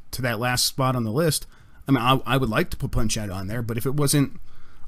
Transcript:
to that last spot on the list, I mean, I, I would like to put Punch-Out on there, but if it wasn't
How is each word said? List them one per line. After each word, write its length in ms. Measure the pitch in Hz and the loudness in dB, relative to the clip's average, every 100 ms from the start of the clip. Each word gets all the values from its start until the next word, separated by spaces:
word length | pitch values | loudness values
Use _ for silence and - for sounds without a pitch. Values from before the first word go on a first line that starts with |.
| - | -12
to 100 | - | -6
that 160 | 123 110 | -4 -2
last 260 | 123 123 | 0 0
spot 300 | - - 131 | 0 0 0
on 80 | 127 | 0
the 80 | 110 | 0
list, 340 | 117 165 - - - - - - | 0 2 0 -6 -18 -20 -8 0
I 40 | |
mean, 100 | 131 | 2
I, 180 | 120 135 | 4 2
I 120 | 110 131 | 2 2
would 120 | 123 | 2
like 200 | 117 170 | 0 0
to 60 | - | -2
put 140 | 135 | 0
Punch-Out 380 | - 113 110 104 | 2 2 0 -4
on 180 | 92 98 | -6 -6
there, 140 | 117 | -4
but 160 | 113 113 | -4 -2
if 80 | |
it 80 | 135 | 0
wasn't 460 | 143 143 147 135 - - - - - | 2 4 4 2 -2 -6 -6 -6 -6